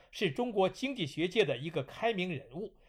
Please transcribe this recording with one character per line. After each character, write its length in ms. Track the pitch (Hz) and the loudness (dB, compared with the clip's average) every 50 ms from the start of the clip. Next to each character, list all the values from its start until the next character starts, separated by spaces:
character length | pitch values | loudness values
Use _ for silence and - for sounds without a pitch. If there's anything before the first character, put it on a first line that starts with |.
| - - | -14 -12
是 200 | - - 220 165 | -6 -2 -2 0
中 180 | 135 - 247 247 | 0 0 -2 0
国 200 | 202 208 190 185 | 4 4 4 4
经 260 | - - 254 269 277 | 2 0 -4 -4 -2
济 100 | 247 170 | -2 -4
学 220 | 135 - 147 170 | -4 -2 -2 -2
界 160 | 185 - 233 190 | 2 4 4 4
的 140 | 143 127 | 4 2
一 120 | 120 139 165 | -2 -2 -4
个 140 | - 156 131 | -4 -4 -4
开 300 | - - - 220 233 226 | -6 -4 0 0 0 2
明 180 | 185 180 180 | 0 -2 -2
人 160 | 160 120 - - 127 | -4 -6 -8 -10 -10
物。 200 | 180 214 - - _ _ | -10 -10 -10 -12 _ _